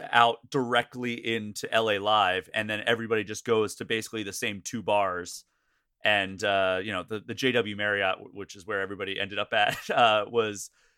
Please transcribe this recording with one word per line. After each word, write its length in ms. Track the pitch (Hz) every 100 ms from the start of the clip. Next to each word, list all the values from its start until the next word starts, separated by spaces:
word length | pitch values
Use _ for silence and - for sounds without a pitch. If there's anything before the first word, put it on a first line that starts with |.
| -
out 360 | 120 117 113 -
directly 680 | 143 120 120 120 123 123 117
into 540 | 117 113 104 - -
L 180 | 110 110
A 80 | 101
Live, 500 | 104 107 92 92 -
and 160 | 110 107
then 120 | 104 117
everybody 380 | 113 113 110 104
just 180 | 104
goes 320 | - 110 104 -
to 80 |
basically 400 | 117 113 - 110
the 80 | 98
same 300 | - 117 98
two 200 | - 117
bars. 640 | 98 101 95 90 90 - _ _ _ _ _ _ 110
And, 360 | 104 190 190 104
uh, 340 | 98 95 92
you 120 | 107
know, 100 | 92
the, 160 | 85 107
the 140 | 113
J 180 | 110 131
W 240 | 120 107 101
Marriott, 420 | 104 101 95 -
w-, 120 | 101
which 240 | 98 95 101
is 100 | 90
where 140 | 101
everybody 400 | 95 98 98 98
ended 200 | 98 101
up 140 | 104
at, 360 | 110 104 - -
<laughs> 40 |
uh, 320 | 127 117 107 104
was 400 | 117 110 101 - _ _